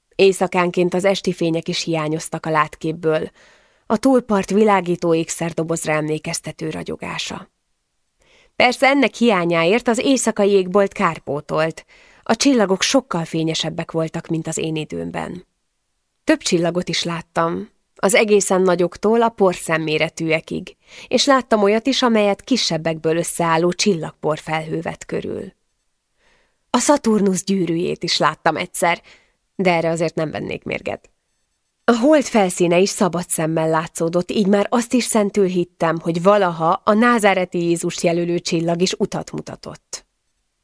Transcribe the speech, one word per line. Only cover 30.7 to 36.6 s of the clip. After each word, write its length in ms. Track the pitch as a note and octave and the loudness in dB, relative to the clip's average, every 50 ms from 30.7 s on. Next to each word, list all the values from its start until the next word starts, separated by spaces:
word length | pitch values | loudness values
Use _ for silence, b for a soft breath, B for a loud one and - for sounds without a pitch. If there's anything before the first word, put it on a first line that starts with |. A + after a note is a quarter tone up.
| - - - - - - _ _ _ _ _ _ _ _ _ _ _ _ _ _ _ _ - | -8 -8 -6 -8 -10 -10 _ _ _ _ _ _ _ _ _ _ _ _ _ _ _ _ 0
A 120 | - A#3 | 0 0
hold 280 | A#3 A3+ D4 D#4 D4+ A#3+ | 2 4 4 4 4 2
felszíne 540 | - - A#3 G3 F3+ - - F3+ E3+ F3 F3 | 2 2 2 2 2 0 0 0 2 4 4
is 100 | F#3+ G3 | 2 2
szabad 400 | - - G#3+ F3+ E3 E3+ F3 - | 0 0 0 0 0 -2 -6 -4
szemmel 400 | - - D#3+ D#3+ D#3+ E3 D#3+ D#3+ | -4 -2 -2 -2 -2 0 0 0
látszódott, 640 | D#3+ D#3+ E3 E3 - - E3+ E3+ F3 F3 F3 - | 0 0 -2 -4 -6 -4 -4 0 0 -2 -2 0
így 160 | - A3+ G#3 | 0 0 2
már 200 | F#3+ G#3 G3+ G3+ - | 2 4 2 2 2
azt 220 | - A#3+ A#3 - - | 0 -2 0 0 0
is 120 | B3 A3+ | 0 0
szentül 420 | - - A3+ G#3 G3+ G3+ G#3 G3 | 2 2 2 2 2 2 2 2
hittem, 520 | F3+ F#3 F3+ F3 - _ - F3 E3 D#3 E3 | 2 2 -2 -2 -4 _ -2 -2 0 0 -2
hogy 220 | - E3+ E3 F3 E3+ | -2 -2 -2 2 4
valaha 580 | G3 G#3 G#3 G3 F3+ E3 D#3+ | 4 6 6 4 0 0 0